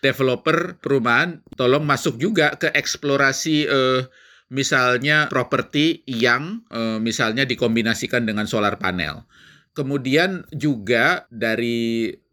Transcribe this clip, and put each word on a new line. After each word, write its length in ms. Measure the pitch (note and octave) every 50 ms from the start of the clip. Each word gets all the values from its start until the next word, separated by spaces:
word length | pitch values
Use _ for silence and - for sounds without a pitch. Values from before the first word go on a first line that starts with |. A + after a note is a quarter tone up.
| -
developer 720 | C3+ B2 - C3+ C3 B2+ - - - D#3 E3+ E3+ F3+ F3
perumahan, 640 | _ - - C#3 C3+ A2+ A#2+ B2 B2+ D#3 F3 E3 - _ - -
tolong 320 | - B2+ B2 C3 D3 D3+ D3
masuk 320 | C#3+ - - E3+ B2 A#2
juga 320 | C#3 G#3+ A3+ E3+ D3+ D3 - -
ke 80 | - D#3 -
eksplorasi, 880 | D3 C#3 - - - - C#3+ C#3 C3+ C#3+ C3+ C3+ - - E3 D#3 D3 D3+
eh, 400 | D3+ C#3 C3+ C3 C3 C3 B2+ B2+ B2+ _ - - - - _ _ _
misalnya 800 | B2+ C3+ C3+ - D#3+ C3+ B2+ B2 B2 B2 B2+ D3 D3+ D#3 D3+ -
properti 720 | - C3 B2 - - C#3 B2 - - D3 D3+ E3 E3 - _
yang, 560 | - C3 A2+ A#2 B2 A#2+ B2+ D3 E3+ G#3+ A#3 - _
eh, 320 | - A#2 A2+ A2+ A2 A2
misalnya 480 | A2 A#2 A2 - B2+ A2 A2 B2+ C#3 C3
dikombinasikan 800 | B2+ - B2+ A#2+ A2+ A#2 A2 A2+ A2+ - - - - B2 A#2 A2
dengan 160 | G#2+ G#2 G#2+
solar 320 | G2 - A2+ G#2 G#2 G2
panel. 480 | - - F#2 F#2 F2+ E2 D2 D2 C#2+ - _ _ - - - - _ _ _
Kemudian 720 | _ - C#3 C3 C#3 C#3 B2 C3 C3+ D3+ F3 F#3+ F#3+ F3 - -
juga 720 | - C#3+ C#3+ D3+ C3+ A2+ G2 G2 A#2+ A2+ A#2+ D3+ F3+ - - _
dari 800 | A#2 A2+ A#2 A2+ A2+ A2+ A#2+ A#2+ A#2 A#2 A#2 A2+ A#2 A2+ A2+ G#2 - _ _ _